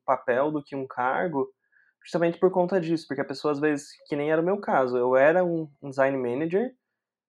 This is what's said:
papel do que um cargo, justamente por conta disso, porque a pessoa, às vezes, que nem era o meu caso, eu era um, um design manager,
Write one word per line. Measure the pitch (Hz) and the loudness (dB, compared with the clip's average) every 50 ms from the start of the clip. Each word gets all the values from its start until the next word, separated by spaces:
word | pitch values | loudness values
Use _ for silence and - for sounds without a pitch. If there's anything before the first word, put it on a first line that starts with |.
| _ | _
papel | - 131 - - - 117 127 143 156 | -2 -2 -2 0 0 0 2 2 0
do | 156 147 147 | -2 -4 -6
que | - 147 | -8 -8
um | 139 131 | -8 -8
cargo, | 131 - - 127 127 139 160 185 180 156 135 131 135 - _ _ _ _ _ _ _ _ _ - | -8 -6 -4 -2 -2 0 0 -2 -2 -2 -2 -4 -4 -6 _ _ _ _ _ _ _ _ _ -10
justamente | - - 170 170 170 170 - | -6 -2 0 0 0 0 2
por | 190 185 | 0 2
conta | 185 185 175 180 202 185 | 2 2 0 2 0 -2
disso, | 160 160 170 156 - - | 0 0 -2 -4 -4 -4
porque | 143 139 | -6 -6
a | 139 | -6
pessoa, | - 139 - - 151 147 | -6 -6 -6 -4 -2 -2
às | 139 | 0
vezes, | 151 156 147 143 - - - - _ - | 0 0 0 -2 -4 -10 -20 -20 _ -8
que | 156 | -6
nem | 143 147 151 156 | -4 -2 0 0
era | 160 165 | 0 0
o | |
meu | 180 202 202 | 0 -2 -2
caso, | 202 233 202 143 131 123 123 123 | -2 0 2 2 2 2 2 0
eu | 123 127 127 | 2 4 4
era | 131 135 151 165 185 180 | 6 6 6 6 4 2
um, | 175 170 160 160 147 - _ - | 0 0 -4 -6 -8 -12 _ -14
um | 143 | -6
design | 131 139 135 135 139 131 | -2 0 0 2 0 0
manager, | 123 120 120 139 160 165 175 202 240 269 - _ _ _ _ _ _ _ _ _ _ | -2 -2 -2 -2 -2 -2 -2 -2 -2 -4 -6 _ _ _ _ _ _ _ _ _ _